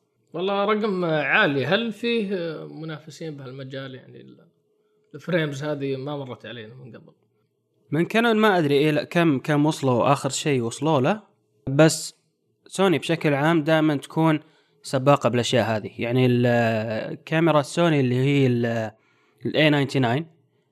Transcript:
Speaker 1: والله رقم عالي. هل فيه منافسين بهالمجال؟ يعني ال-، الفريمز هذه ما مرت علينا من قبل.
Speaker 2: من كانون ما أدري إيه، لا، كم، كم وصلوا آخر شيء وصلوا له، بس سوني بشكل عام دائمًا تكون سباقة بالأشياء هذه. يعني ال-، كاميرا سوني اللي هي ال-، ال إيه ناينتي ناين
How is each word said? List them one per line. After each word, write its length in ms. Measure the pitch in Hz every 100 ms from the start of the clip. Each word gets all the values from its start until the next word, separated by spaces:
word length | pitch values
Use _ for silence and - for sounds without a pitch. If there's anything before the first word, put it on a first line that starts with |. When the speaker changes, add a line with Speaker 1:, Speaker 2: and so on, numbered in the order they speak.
| _ _ _
Speaker 1:
والله 320 | 165 190 196
رقم 400 | 202 214 214 185
عالي. 640 | 170 156 139 185 185 139 127
هل 260 | 202 233
فيه 420 | - 233 233 196 190 170 156 156
منافسين 680 | 147 160 151 - - 160 143
بهالمجال؟ 580 | 127 135 131 135 135
يعني 260 | 127 - 123
ال-، 260 | 131 - _ _ _ _ _ _ _
الفريمز 500 | 143 170 170 151 135
هذه 320 | 151 143 135 131
ما 200 | 139 143
مرت 300 | 131 113 107
علينا 280 | 120 110
من 220 | 127 - 117
قبل. 160 | 80 _ _ _ _ _ _ _ -
Speaker 2:
من 140 | 147
كانون 320 | 170 220 233 214
ما 220 | 220 180
أدري 160 | 143
إيه، 160 | 139 156
لا، 140 | 147
كم، 340 | - 175 165 131
كم 280 | - 147 151
وصلوا 460 | 151 135 117 113
آخر 180 | 139 139
شيء 320 | - 156 131
وصلوا 380 | 113 - 151 147
له، 220 | 139 214 - _ _ _ -
بس 460 | 139 156 - - - _ _ _ _ -
سوني 320 | - 190 143
بشكل 360 | - 160 156
عام 300 | 139 156 170
دائمًا 320 | 147 160 156 139
تكون 440 | - 160 160 151 - _ _ _
سباقة 460 | - 135 135 139 123
بالأشياء 480 | 120 117 127 110 110
هذه. 140 | 95 -
يعني 280 | 117 127 127
ال-، 920 | 123 123 117 117 110 113 110 - 160
كاميرا 380 | - 160 165 151
سوني 380 | 139 170 170 147
اللي 140 | 127
هي 320 | 123 139 143 131
ال-، 460 | 120 120 117 110 - _ _ _ _ 120
ال 100 | 131
إيه 120 | 156
ناينتي 300 | 147 135 143
ناين 280 | 123 131 165 _ _ _ _